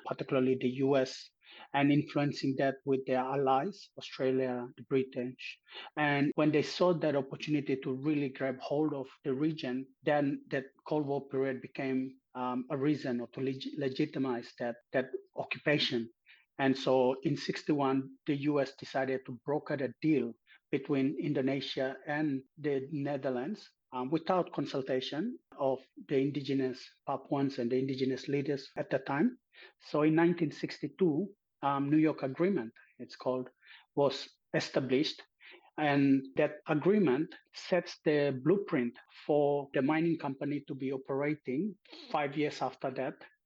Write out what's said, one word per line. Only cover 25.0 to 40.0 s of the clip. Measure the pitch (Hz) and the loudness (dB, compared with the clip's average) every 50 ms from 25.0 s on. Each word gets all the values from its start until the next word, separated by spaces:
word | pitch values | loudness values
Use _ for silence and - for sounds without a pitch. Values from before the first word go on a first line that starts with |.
| 131 - 139 147 190 240 254 - _ _ - - | -2 -2 -4 -4 -4 -4 -6 -8 _ _ -8 -2
of | 143 135 135 131 - _ _ 302 220 - | 0 0 0 0 -4 _ _ -16 -6 0
the | 156 135 | 0 2
indigenous | 135 143 139 151 135 135 139 135 131 127 123 - - - - _ - - | 2 2 0 -2 -4 -2 0 0 0 -2 -4 -6 -12 -20 -20 _ -6 -6
Papuans | 139 131 - - 151 139 139 135 - - | -6 -6 -4 -4 -2 0 0 0 0 -2
and | 120 117 | -2 0
the | 127 127 | 0 0
indigenous | 131 135 135 127 135 131 131 131 - - | 0 0 -2 0 0 0 -2 -2 -4 -2
leaders | 143 143 139 156 143 135 - - - - | -2 -2 0 0 -2 -4 -4 -10 -8 -8
at | 147 - | -6 -2
the | - 135 | -2 -4
time. | - - 139 143 175 254 254 - _ _ _ - - - _ _ - - | -2 -2 0 2 2 2 2 -2 _ _ _ -20 -20 -20 _ _ -14 -2
So | - 147 151 | 0 4 4
in | 160 156 | 6 6
nineteen | 160 170 165 175 - 165 147 | 6 6 4 4 2 0 -2
sixty-two, | 143 - - - - - - 147 - - 196 170 143 151 202 202 - _ _ _ _ - | -2 -4 -8 -8 -8 -6 -8 -8 0 2 2 4 4 2 0 -2 -6 _ _ _ _ -4
um, | - 139 143 139 143 143 | -2 0 0 0 2 4
New | 151 156 | 4 6
York | 156 156 143 - - | 6 4 2 0 -4
Agreement, | 131 131 - 170 196 202 147 113 113 - - - _ _ - | -4 0 2 2 2 2 0 -2 -4 -10 -16 -20 _ _ -18
it's | 123 127 - | -18 -16 -14
called, | - - 131 127 127 127 - _ _ _ - - - - _ - | -6 -4 -2 -2 -2 -4 -6 _ _ _ -20 -20 -20 -18 _ 0
was | 147 143 135 135 - - - _ _ _ _ - | 2 2 2 2 0 -10 -12 _ _ _ _ -4
established. | 151 - - - 160 135 123 127 131 151 - - - - _ _ _ - - - - _ _ - - | -2 -2 0 -2 -2 0 2 2 2 2 2 -2 -10 -16 _ _ _ -20 -20 -20 -20 _ _ -6 -2
And | 156 147 143 143 139 139 135 135 131 - - - | 2 2 4 4 6 6 4 4 2 -2 0 2
that | 151 143 - - - - | 2 2 0 -4 -2 0
agreement | 156 151 139 170 208 214 190 143 123 139 165 - - - _ _ - | 0 2 4 4 4 6 6 4 4 2 0 -4 -6 -18 _ _ -18
sets | - - - 190 175 175 - - - - | -14 -4 0 0 0 0 -2 -10 -4 0
the | 165 147 147 143 143 131 127 127 | 2 2 4 2 2 0 0 2
blueprint | 151 196 202 - - 170 131 120 120 - - - _ - - - | 2 2 2 2 -2 0 0 0 0 -4 -8 -20 _ -20 -12 -2
for | - 156 147 147 143 143 143 139 - - | 0 2 4 4 4 2 0 -2 -2 -2
the | 147 | 0
mining | 131 139 156 160 | 2 2 2 2